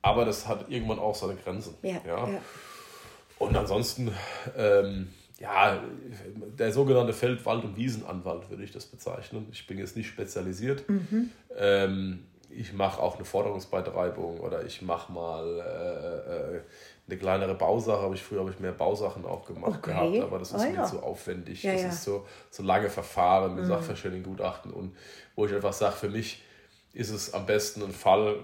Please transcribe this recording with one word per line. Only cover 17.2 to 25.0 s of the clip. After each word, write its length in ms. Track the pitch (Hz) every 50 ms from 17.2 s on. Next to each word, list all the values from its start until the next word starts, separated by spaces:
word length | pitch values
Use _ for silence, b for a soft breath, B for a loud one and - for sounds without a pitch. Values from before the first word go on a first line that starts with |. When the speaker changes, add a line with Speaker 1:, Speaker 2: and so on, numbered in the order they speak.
| 98 95 92 98 98 92 95
Speaker 1:
Bausache. 460 | 92 80 82 101 120 113 113 107 101
Hab 120 | 98 98 95
ich, 100 | 95 -
früher 160 | - 107 98
habe 100 | 95 95
ich 80 | 95 -
mehr 120 | 95 90
Bausachen 540 | 87 - - 95 104 101 107 95 - 92 87
auch 200 | 90 87 90 -
gemacht 320 | - - 87 90 - 190 -
Speaker 2:
Okay. 120 | - 82
Speaker 1:
gehabt, 280 | 80 - 90 170 185 233
aber 180 | 269 - - 190
das 120 | - - -
ist 80 | 202
Speaker 2:
Ah, 40 | 226 285
Speaker 1:
mir 60 | 370
Speaker 2:
ja. 80 | 370 -
Speaker 1:
zu 180 | - - - -
aufwendig. 580 | - 85 - - - 92 90 87 - - 92 -
Speaker 2:
Ja, 100 | 196 190
Speaker 1:
Das 80 | 185 180
Speaker 2:
ja. 60 | 180
Speaker 1:
ist 140 | 175 170 -
so, 220 | - 101 101 98 B B B B B
so 140 | - - 98
lange 260 | 95 92 101 107 98
Verfahren 680 | - - - - - 98 90 90 95 95 95 92 92
mit 100 | 92 90
Speaker 2:
Mhm. 20 | 90
Speaker 1:
Sachverständigengutachten 1000 | 87 85 82 - 104 95 - 98 92 92 92 95 95 92 98 92 90 - - 92
und 240 | - 95 95 92 B B